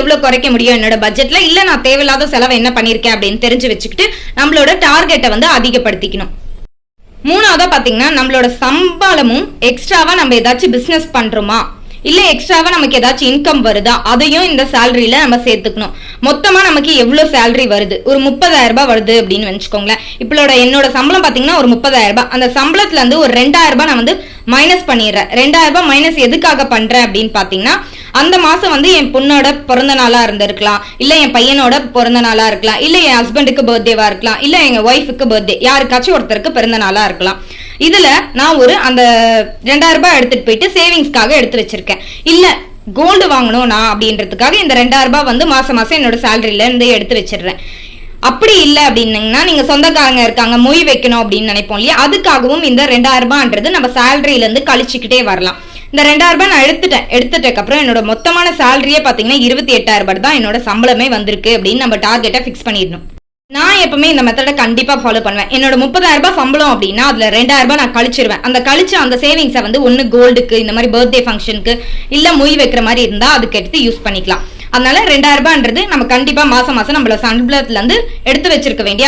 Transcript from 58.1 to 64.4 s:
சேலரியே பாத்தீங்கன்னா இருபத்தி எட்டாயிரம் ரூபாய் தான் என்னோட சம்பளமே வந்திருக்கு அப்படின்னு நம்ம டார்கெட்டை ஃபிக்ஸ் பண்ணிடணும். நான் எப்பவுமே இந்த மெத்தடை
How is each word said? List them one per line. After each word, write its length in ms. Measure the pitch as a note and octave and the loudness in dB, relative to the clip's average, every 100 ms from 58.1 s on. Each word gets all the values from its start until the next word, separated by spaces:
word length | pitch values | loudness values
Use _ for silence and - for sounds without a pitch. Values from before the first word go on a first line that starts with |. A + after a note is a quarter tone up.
| A3 E4+ F4 F4 E4 | -2 -2 0 0 0
சேலரியே 400 | B3+ C#4 C#4+ D4+ C#4+ | 2 2 2 0 0
பாத்தீங்கன்னா 320 | A3+ A3 C#4 A#3+ | -2 0 0 0
இருபத்தி 260 | C4 C4+ A#3 | 0 0 0
எட்டாயிரம் 280 | A3+ G#3 G3 | 0 -2 -2
ரூபாய் 180 | F#3 C4 | -2 -2
தான் 100 | C#4+ | 0
என்னோட 180 | G#3+ A#3 A3 | -2 -4 -4
சம்பளமே 400 | G#3 B3 A3+ C4 A3 | 0 0 2 0 -2
வந்திருக்கு 380 | G#3 G3 A3 A#3 | -4 -4 -2 0
அப்படின்னு 260 | G3 A#3+ B3 | 0 -2 -2
நம்ம 140 | G#3 G#3 | -2 0
டார்கெட்டை 340 | A#3 A3 B3+ B3 | 0 -2 -4 -6
ஃபிக்ஸ் 200 | - A#3 | -8 -6
பண்ணிடணும். 380 | G3+ F#3 E3 - - - _ _ C#4 | -4 -4 -8 -16 -20 -20 _ _ -4
நான் 220 | F4 G4+ | 0 2
எப்பவுமே 240 | D#4 C#4 D#4 | 0 0 2
இந்த 100 | C#4+ A#3+ | 2 0
மெத்தடை 260 | A#3 | 0